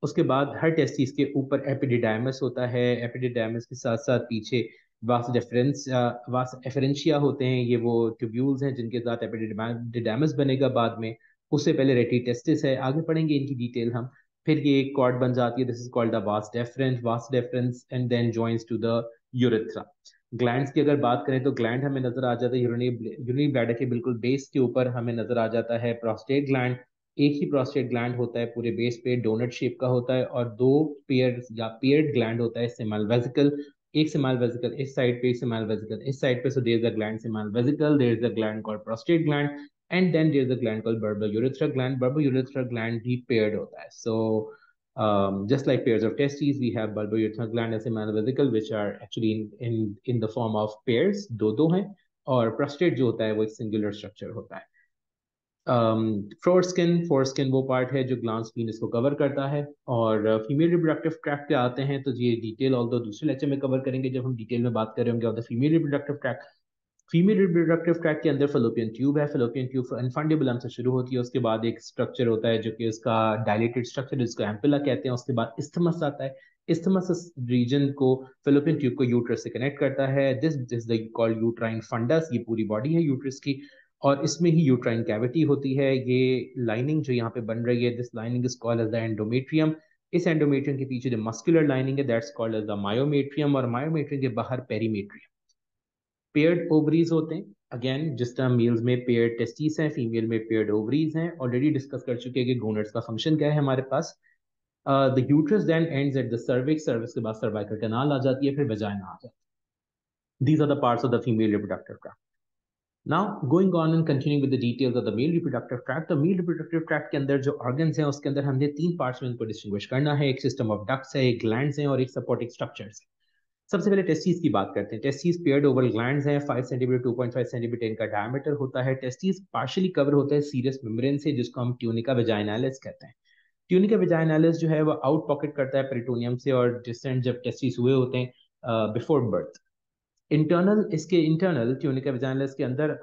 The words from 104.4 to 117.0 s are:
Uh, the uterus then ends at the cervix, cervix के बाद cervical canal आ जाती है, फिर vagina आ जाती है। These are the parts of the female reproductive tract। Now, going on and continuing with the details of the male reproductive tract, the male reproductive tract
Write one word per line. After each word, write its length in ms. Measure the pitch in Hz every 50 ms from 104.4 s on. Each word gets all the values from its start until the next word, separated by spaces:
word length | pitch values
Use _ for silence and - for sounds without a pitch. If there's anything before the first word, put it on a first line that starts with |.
| _ _ _ _ _ _ _ _ - 143
Uh, 200 | 135 135 135 131
the 140 | 120 131 113
uterus 400 | 104 147 156 151 - 214 202 156
then 180 | 156 160 165
ends 340 | 165 160 139 135 143 143 131
at 120 | 135 120 113
the 80 | 117 117 - -
cervix, 260 | 127 127 131 151 156 156 - 156
cervix 220 | 120 113 113 -
के 100 | - 123
बाद 140 | 113 110 110
cervical 420 | - 135 110 101 107 101 - 110
canal 340 | 104 120 110 110 120 139 147
आ 80 | 143 131
जाती 280 | 123 135 123 - 143
है, 80 | 139 139
फिर 100 | 147 139
vagina 260 | 113 110 98 110 101
आ 240 | 101 98 92 90 87 - -
जाती 40 |
है। 200 | 117 - _ _ _ _ _ _ _ _ _ _ _ _ _ _ _ _ _ _ _ _ - 131
These 180 | 143 156 151 151
are 100 | 143 139
the 80 | 143 135
parts 200 | 120 120 - -
of 100 | 123 120
the 100 | 110 -
female 300 | 123 110 110 110 107 101
reproductive 420 | 101 - 95 92 90 - - -
tract। 240 | - - - - _ _ _ _ _ _ _ _ _ _ _ _ _ _ _ _ _ - -
Now, 120 | 151 175 208 190 - - 151 127 156
going 160 | 180 196 190
on 180 | 175 165 160 160
and 160 | 165 165 160 156
continuing 320 | 139 131 - 147 147 143
with 120 | 135 131 131
the 80 | 113 120
details 300 | 120 120 - 135 127 117
of 80 | 123 104
the 100 | 113 101
male 160 | 113 135 165 170
reproductive 440 | 165 165 139 123 113 - - 127 120 - -
tract, 160 | 127 160 156 -
the 60 | 170
male 200 | 139 147 180 196
reproductive 460 | 180 175 170 160 151 160 - 165 160 160 -
tract 160 | 156 147